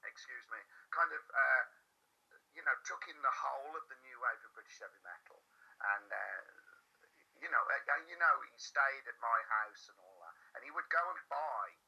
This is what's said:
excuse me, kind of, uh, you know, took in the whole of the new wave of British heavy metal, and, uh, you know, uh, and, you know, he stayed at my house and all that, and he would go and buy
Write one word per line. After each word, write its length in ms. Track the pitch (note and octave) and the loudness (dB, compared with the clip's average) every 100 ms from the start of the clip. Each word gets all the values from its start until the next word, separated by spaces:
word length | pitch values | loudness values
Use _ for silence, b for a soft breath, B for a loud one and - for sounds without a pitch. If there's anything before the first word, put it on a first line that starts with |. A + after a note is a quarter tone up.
| - | -12
excuse 400 | - - A#2+ - | -12 -14 -14 -10
me, 80 | A2 - B B E3 | -12 -12 B B 2
kind 160 | E3+ | 2
of, 100 | D#3 - | 2 -4
uh, 340 | C3+ C3+ C3 B2 - _ _ _ _ _ - _ D#3+ | 2 6 6 2 -6 _ _ _ _ _ -20 _ -4
you 80 | |
know, 80 | D#3+ C3+ - | 0 0 -2
took 160 | - | -8
in 160 | - D3+ | -10 -2
the 160 | C#3 - | 0 2
whole 400 | C#3 C3+ C#3+ D#3+ | 0 -2 -6 -8
of 80 | D#3 | -10
the 80 | C3 | -16
new 160 | C3 B2 | -18 -2
wave 260 | A#2+ A2+ A2+ | -2 -2 -8
of 80 | - | -20
British 240 | - - | -20 -14
heavy 180 | G2 - | -14 -14
metal, 400 | F2+ F2 - - _ B B B G2+ | -16 -16 -18 -20 _ B B B 0
and, 160 | G2+ G#2 | 0 0
uh, 340 | G2+ G2 F#2+ - - - - _ _ _ _ _ _ | -6 -4 -6 -10 -20 -20 -20 _ _ _ _ _ _
you 160 | E3 | 0
know, 80 | C3+ | 2
uh, 340 | - C3+ - D3 | 4 0 2 -2
and, 80 | E3 | -2
you 80 | F3 | 2
know, 180 | E3+ D3 - | 4 4 2
he 80 | - | -12
stayed 480 | - C#3+ C#3 C3+ | -6 2 2 2
at 140 | B2 - | -8 -4
my 180 | A#2 A2+ A2 A2 | 2 2 4 0
house 320 | G#2+ G#2 - | 0 -6 -20
and 60 | - | -20
all 180 | F#2 F#2+ | -20 -20
that, 100 | E2+ - B - | -20 -20 B -14
and 80 | |
he 80 | C#3+ | -8
would 160 | D#3 - | -8 2
go 160 | E3 | 2
and 160 | F3 F3+ - | 2 -2 -4
buy 360 | C#3+ D3+ A#2 - - | -2 0 -2 -4 -8